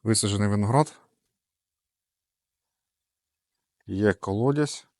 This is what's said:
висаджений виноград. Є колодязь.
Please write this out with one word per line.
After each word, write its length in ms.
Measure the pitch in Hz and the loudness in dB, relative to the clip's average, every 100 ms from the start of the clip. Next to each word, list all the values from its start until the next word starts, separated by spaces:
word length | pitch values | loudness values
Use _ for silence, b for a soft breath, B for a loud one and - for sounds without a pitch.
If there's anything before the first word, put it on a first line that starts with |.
висаджений 440 | 110 110 104 101 104 | 0 0 0 0 0
виноград. 520 | 104 104 131 151 - _ _ _ _ _ _ _ _ _ _ _ _ _ _ _ _ _ _ _ _ _ _ _ _ _ _ _ _ - | 0 2 2 0 -4 _ _ _ _ _ _ _ _ _ _ _ _ _ _ _ _ _ _ _ _ _ _ _ _ _ _ _ _ -8
Є 280 | 98 104 | 0 0
колодязь. 760 | 95 - 98 127 143 147 - _ | 0 -4 -2 0 0 -4 -6 _